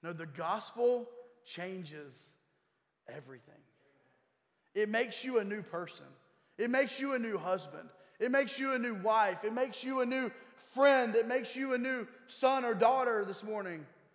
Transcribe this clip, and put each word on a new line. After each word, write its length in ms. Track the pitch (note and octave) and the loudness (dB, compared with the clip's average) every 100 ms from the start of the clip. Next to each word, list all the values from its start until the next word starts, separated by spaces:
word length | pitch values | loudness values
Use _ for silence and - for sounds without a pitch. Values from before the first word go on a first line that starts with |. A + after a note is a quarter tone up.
No, 100 | E3 | -8
the 140 | E3 D#3+ | -8 -10
gospel 840 | C#3 E3 G#3+ - A#3 A#3+ B3 A#3+ - - _ | -6 -2 -2 -4 0 2 2 -2 -14 -20 _
changes 880 | - - F3+ F#3+ D#3+ D3+ C#3+ B2 - _ _ _ _ _ _ _ - | -14 -10 -8 -8 -10 -14 -16 -18 -20 _ _ _ _ _ _ _ -16
everything. 560 | C#3 C3 C3 C#3 C#3+ _ _ _ _ _ _ _ _ _ _ _ | -16 -16 -20 -20 -20 _ _ _ _ _ _ _ _ _ _ _
It 140 | G3+ G#3+ | -2 0
makes 360 | A3 B3 - | 0 -2 -4
you 140 | B3+ B3 | 0 0
a 60 | |
new 180 | G3 G#3 | 0 -6
person. 440 | F3 E3+ F3 - C#3 - _ _ _ - | -6 -8 -8 -12 -20 -20 _ _ _ -4
It 140 | A#3 | 0
makes 280 | C4 C#4 - | 2 2 0
you 140 | C#4 | -2
a 60 | C4 | -2
new 200 | A3+ G3 | -2 -2
husband. 500 | E3 F#3 D3 D#3 A#3+ - - _ | 0 -2 -2 -14 -16 -20 -20 _
It 120 | A#3+ | 2
makes 280 | C4+ C4+ - | 2 2 -2
you 140 | C4+ | 0
a 60 | C4 | 0
new 160 | A#3+ | 0
wife. 500 | G#3 G3+ A3 G#3 F3+ | 0 2 4 4 2
It 80 | G#3 | -4
makes 320 | A#3 C4 - | 0 -2 -2
you 160 | B3+ C4 | -4 0
a 60 | A#3+ | 0
new 260 | C4 B3 - - - - | 0 -2 -6 -20 -20 -10
friend. 400 | B3+ C#4 C4+ A#3 | 6 8 8 6
It 120 | A3 A3+ | 2 2
makes 280 | B3+ A3+ | 0 -2
you 200 | B3+ C4+ | -4 -2
a 40 | B3 | 0
new 300 | B3+ B3+ G#3+ - - | 0 -2 -6 -12 -16
son 380 | - C4 C4+ | 0 2 2
or 100 | A#3+ | 0
daughter 500 | G3+ A3+ C4 B3 A3+ | 4 4 4 2 0
this 200 | G3 F#3+ | -2 -6
morning. 420 | G#3+ G#3+ F#3+ E3 C#3+ _ _ | -6 -6 -6 -10 -12 _ _